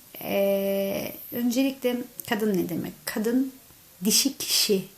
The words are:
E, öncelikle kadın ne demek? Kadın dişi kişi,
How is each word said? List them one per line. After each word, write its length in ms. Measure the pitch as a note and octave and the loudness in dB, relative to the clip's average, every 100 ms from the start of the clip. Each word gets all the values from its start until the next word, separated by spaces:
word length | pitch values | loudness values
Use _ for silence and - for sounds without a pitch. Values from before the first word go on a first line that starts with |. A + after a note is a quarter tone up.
| - - | -18 -10
E, 880 | - G3+ G3 G3 G3 G3 G3 G3+ - - - | -2 2 2 2 0 -2 -2 -4 -6 -10 -10
öncelikle 680 | - A#3+ A#3+ C4+ C4+ B3 B3 B3+ - - | -2 0 2 2 0 -2 -2 -6 -10 -4
kadın 280 | G#3+ A3 F#3 | 0 2 2
ne 120 | F3 | 0
demek? 240 | E3 - - - | -4 -6 -8 -6
Kadın 480 | A3+ G#3+ C4 C4+ - - - - - F#3 | -2 2 2 0 -6 -20 -20 -20 -4 2
dişi 320 | - C4+ - | 4 2 -2
kişi, 480 | - - - F#3+ D#3+ | -2 2 4 2 0